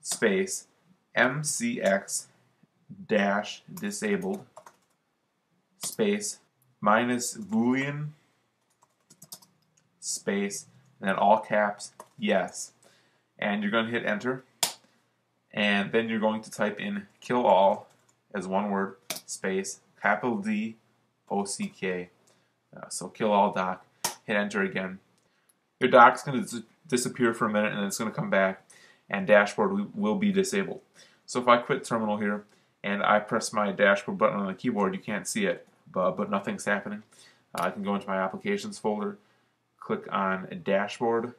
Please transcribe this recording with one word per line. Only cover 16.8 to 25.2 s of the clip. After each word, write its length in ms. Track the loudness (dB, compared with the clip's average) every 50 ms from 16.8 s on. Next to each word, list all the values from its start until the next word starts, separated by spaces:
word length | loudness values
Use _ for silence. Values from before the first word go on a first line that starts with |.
| -8 -6 -6 -8 -10 -12 _ _
kill 260 | -6 -2 -2 2 4
all 420 | 4 6 6 6 4 4 2 -4 _ _ _ _ _ _ _ _ _ -8
as 120 | -8 -6
one 240 | -2 -2 -2 -2 0
word, 260 | -2 -2 -4 -4 -6 _ _ _ -12 -12 -10
space, 540 | -14 -14 -8 -6 -4 -4 -2 -4 -6 -10 -14 _ _ _ _
capital 360 | 0 0 0 2 0 -2 -2
D, 400 | -2 -2 -2 -2 -2 -4 -6 -10 _ _ _ _ _ _ _ _ _ _ _
O 160 | -4 -4 -4
C 220 | -4 -6 -8 -8 -10
K. 420 | -8 -8 -6 -6 -4 -6 -8 -12 _ _ _ _ _ _ _ _ _ _ _ _ -20
Uh, 120 | -18 -16 -12
so 200 | -12 -10 -10 -12
kill 240 | -8 -4 0 2 4
all 200 | 4 4 4 2
doc, 320 | -2 -2 -4 -4 -8 -10 _ _ _ _ -8 -8 -8 _
hit 120 | -2 0
enter 260 | 0 0 0 0 -2 -2
again. 360 | 0 -2 -4 -6 -6 -8 -12 _ _ _ _